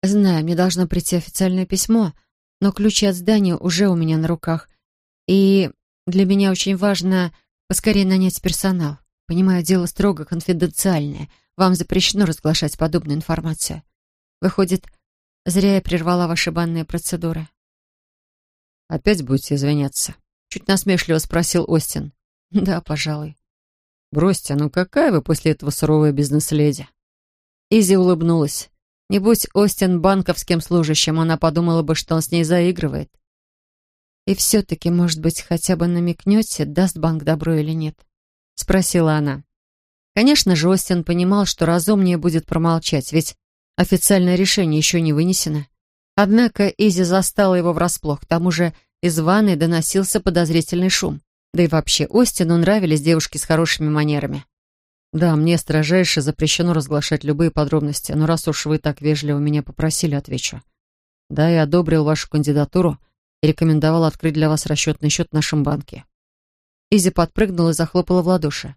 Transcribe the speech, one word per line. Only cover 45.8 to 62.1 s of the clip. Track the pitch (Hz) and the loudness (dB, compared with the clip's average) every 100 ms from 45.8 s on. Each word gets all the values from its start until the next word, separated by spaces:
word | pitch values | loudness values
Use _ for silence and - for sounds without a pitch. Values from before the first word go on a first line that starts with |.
| _ _ _ - | _ _ _ 0
Однако | 202 214 240 - 202 | 2 4 2 0 -2
Изи | - 214 175 | 2 2 2
застала | 180 190 185 - 196 180 | 2 2 0 0 2 2
его | 170 | 0
врасплох, | 160 175 - 156 143 | 0 -2 -4 -6 -6
к | - | -2
тому | 165 175 | 0 0
же | 165 175 - _ _ | 0 -2 -4 _ _
из | 175 160 | -2 0
ванной | 160 196 214 165 | 2 4 4 2
доносился | 165 165 160 190 190 - | 0 0 0 -2 0 0
подозрительный | 185 175 170 165 156 175 185 | 0 0 2 0 0 -2 0
шум. | - 180 147 _ _ _ | 0 -4 -6 _ _ _
Да | 165 | 0
и | 170 | 2
вообще, | 160 - - 147 | 2 0 -2 0
Остину | 220 247 - 165 170 | 2 2 2 0 2
нравились | 170 214 185 151 | 4 2 2 0
девушки | 147 165 - - | 2 0 0 -8
с | - | -2
хорошими | 160 165 - 151 | 0 0 -2 -2
манерами. | 151 151 147 143 143 - _ _ _ _ _ _ | 0 0 -2 -4 -8 -12 _ _ _ _ _ _
"Да, | 156 170 156 | 0 2 2
мне | 160 170 | 2 0
строжайше | - 156 151 185 175 - | 0 -2 2 2 2 0
запрещено | 139 151 156 - 175 | -2 -2 -2 0 0
разглашать | 160 139 151 147 151 143 | 0 -2 -4 -2 -4 -2
любые | 147 165 | 0 0
подробности, | 156 147 156 147 147 - | 0 0 0 -2 -6 -6
но | 147 156 | -2 0
раз | 165 - | 0 -2
уж | 151 - | -6 -2
вы | 156 | -2
так | - 143 | -2 -4
вежливо | 147 151 147 143 | -2 -2 -2 -2
меня | 147 147 | 0 -2
попросили, | 143 143 160 - 165 143 | -4 -4 -4 -2 -2 -4
отвечу. | 143 131 - - _ _ _ _ _ _ _ | -6 -8 -8 -10 _ _ _ _ _ _ _
Да, | 147 156 | 0 2
я | 170 | 2
одобрил | 151 170 165 160 | 2 2 2 2
вашу | 151 | 2